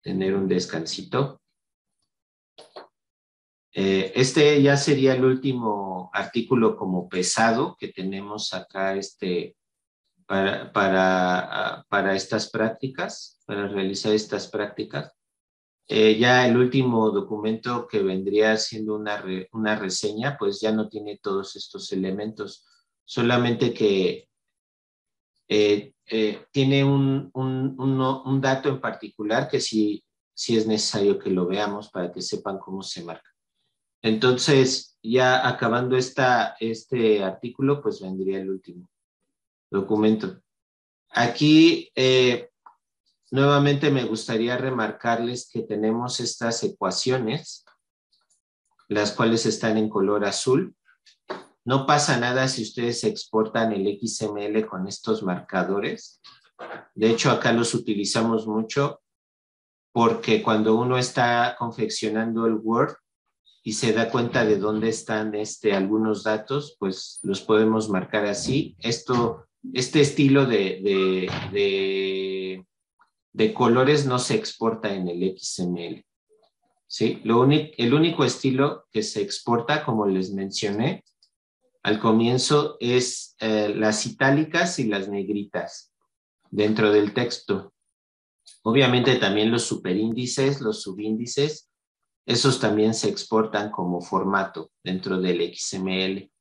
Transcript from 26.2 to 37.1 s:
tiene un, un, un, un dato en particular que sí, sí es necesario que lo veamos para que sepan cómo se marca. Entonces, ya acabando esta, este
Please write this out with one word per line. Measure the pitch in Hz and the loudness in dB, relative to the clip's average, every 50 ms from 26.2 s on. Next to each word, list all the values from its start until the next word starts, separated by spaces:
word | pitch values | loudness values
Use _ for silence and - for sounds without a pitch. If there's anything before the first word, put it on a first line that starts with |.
| 107 107 101 - - _ | 0 0 -2 -6 -12 _
tiene | _ 139 135 135 139 139 139 | _ 0 2 4 4 4 4
un, | 139 139 139 139 135 135 139 139 - _ | 4 4 4 2 2 0 -2 -4 -8 _
un, | 131 131 131 131 131 131 135 135 - | -6 -4 -4 -4 -4 -4 -4 -4 -2
un, | 127 135 135 131 | -2 0 0 2
un | 131 131 135 131 - 131 135 135 | 0 0 -2 -4 -4 -2 -2 0
dato | 135 135 135 135 - 147 | 2 0 0 0 0 -4
en | 131 127 | -4 -2
particular | - 117 110 - - 104 _ _ 107 104 113 123 139 139 | -6 -8 -8 -8 -14 -18 _ _ -4 -2 -2 -2 -2 0
que | - 127 | -2 -4
sí, | - - 113 110 107 104 104 - _ _ _ _ _ _ _ | -2 0 0 0 0 0 0 -6 _ _ _ _ _ _ _
sí | - - - 117 | -12 -4 0 0
es | 110 107 | 2 2
necesario | 110 110 107 - - - 107 101 101 98 95 | 2 0 0 -2 -2 -2 2 2 2 2 2
que | - 104 | 0 -2
lo | 92 92 90 | 0 0 0
veamos | 87 95 101 104 101 101 104 107 - | 0 -2 -2 -2 -4 -4 -8 -10 -10
para | _ 98 87 87 - | _ -8 -6 -6 -8
que | 92 92 | -8 -8
sepan | - - 98 - 101 98 92 | -6 -6 -6 -6 -6 -8 -8
cómo | - - 95 98 92 | -10 -10 -12 -12 -10
se | - - 90 85 | -10 -12 -12 -12
marca. | 85 82 - _ _ _ _ _ _ _ _ _ _ _ _ _ _ _ _ - | -14 -14 -16 _ _ _ _ _ _ _ _ _ _ _ _ _ _ _ _ 0
Entonces, | 113 110 107 120 127 127 123 - - 147 135 131 127 - - - - _ _ _ | 0 0 4 4 4 4 4 4 4 6 6 6 4 2 -4 -8 -12 _ _ _
ya | 110 117 127 127 127 127 127 127 | 0 2 4 4 4 2 2 2
acabando | 127 123 - 127 113 113 123 127 127 131 | 0 -2 0 0 0 0 0 0 0 0
esta, | 127 127 131 - - 135 127 123 117 107 - - - | 0 0 -2 -2 0 2 4 4 2 2 -2 -4 -6
este | 113 113 113 110 - _ - 120 113 110 | -6 -6 -6 -6 -8 _ -2 2 4 4